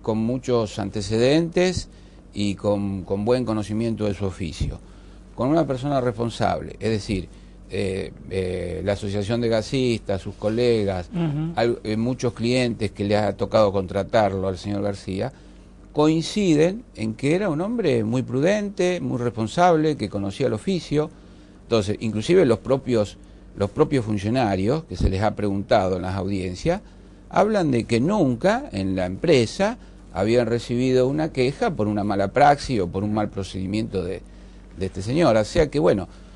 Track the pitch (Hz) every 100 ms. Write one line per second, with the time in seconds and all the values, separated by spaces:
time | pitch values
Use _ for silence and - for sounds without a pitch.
0 | - 110 113 131 127 120 107 - 98 107
1 | 98 113 127 156 170 180 185 175 - -
2 | - - - 101 101 92 104 101 101 98
3 | - 98 107 127 113 110 101 107 117 107
4 | 104 95 98 85 82 - - - - -
5 | - - - - 131 165 139 127 143 139
6 | 123 107 117 - 98 82 78 - 107 107
7 | 110 95 - - - - - 95 98 95
8 | 87 - - 95 90 90 87 87 95 101
9 | 101 101 98 120 117 113 - 135 127 110
10 | - 95 104 - 107 113 123 113 98 92
11 | 85 175 165 147 160 165 117 113 - 107
12 | 120 127 123 - 117 127 123 104 104 -
13 | 101 104 104 95 98 110 104 98 90 95
14 | 95 113 101 95 95 90 104 101 101 101
15 | - 95 123 - - - - - - 147
16 | 151 165 151 214 190 151 170 220 - -
17 | 110 110 139 180 208 147 196 240 175 120
18 | 107 127 117 127 165 214 202 202 180 175
19 | 127 127 120 107 107 - 180 160 156 147
20 | 104 101 98 95 123 110 - 180 - 147
21 | 156 - - - - - - 113 101 -
22 | 110 107 110 185 143 110 113 135 127 113
23 | 101 - - - - - 98 - 156 139
24 | 110 104 107 127 110 95 101 156 - 90
25 | - 95 107 101 101 98 98 113 95 92
26 | 92 98 95 98 92 90 160 190 - -
27 | - - - 170 208 208 156 120 104 117
28 | 151 214 139 113 185 233 - 101 95 92
29 | 90 95 170 135 110 - 202 247 - -
30 | - 92 107 120 113 117 - 120 127 127
31 | 127 151 160 135 127 - 233 151 107 104
32 | 104 98 98 123 143 143 - 113 87 92
33 | 104 107 104 98 95 95 92 107 - 95
34 | 87 92 - - - - - - 95 95
35 | 101 147 170 110 107 175 147 139 170 104
36 | 87 - -